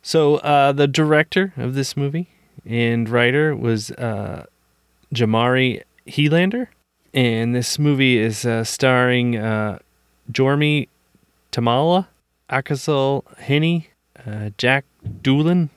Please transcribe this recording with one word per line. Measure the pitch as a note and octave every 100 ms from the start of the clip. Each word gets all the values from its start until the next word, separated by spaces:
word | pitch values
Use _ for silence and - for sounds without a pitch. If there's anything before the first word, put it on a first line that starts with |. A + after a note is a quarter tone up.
so, | - D#3+ D3 D3
uh, | D3 C#3+ C#3
the | C#3 C#3+
director | C#3 D3+ D3+ D#3 F#3+ F#3+ C3+
of | B2
this | C3+ C3 -
movie | C#3 D#3+ F3+ _ _ - -
and | A#2 A#2 A#2 A2+
writer | A#2+ A#2+ C#3 D#3
was, | C#3 A#2 A2 G#2+
uh, | - A#2+ G#2 G2+ - - _ _ _ _ _ _
Jamari | A#2+ A2+ A2+ A#2+ B2+ B2+ - - _ -
Helander, | - D3 E3 F#3 A#3+ B3 _ _ _ _
and | C3+ B2 A2+ A#2
this | B2 A#2+ -
movie | D3 C#3 C3 A#2+
is, | A2+ G#2+ A#2+
uh, | A2+
starring, | A2+ - C3 B2+ B2 B2 A#2+ A#2
uh, | A2 G#2+ G#2+ F#2+ _ _ _ _ -
Jormi | B2 C3+ C#3+ D3+ D3 - _ _ _ _ _ _
Tamala, | - A#2 B2 D#3+ F3+ F#3 _ _ _ -
Akasal | C3+ - C#3 - C#3+ C3+ C#3 - -
Henny, | - C#3+ E3 E3+ D#3 _ _ - A#2+
uh, | G#2+ G#2 G2+
Jack | B2 C3+ - _ -
Doolan | - C3+ C#3 D#3 F3+ D#3